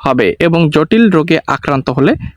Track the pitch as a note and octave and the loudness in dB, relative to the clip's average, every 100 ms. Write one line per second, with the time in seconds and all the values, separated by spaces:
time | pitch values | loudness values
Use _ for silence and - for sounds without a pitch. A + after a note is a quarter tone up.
0 | C#3+ B2+ G2+ - E3+ E3 D#3+ D3+ D#3+ A3 | -4 0 0 0 0 2 2 0 0 2
1 | A3+ E3+ D3+ D#3+ - C3+ - C#3 C3 C3 | 2 2 0 -2 -2 -6 -2 -4 -2 0
2 | D3+ D#4 - | 0 0 -6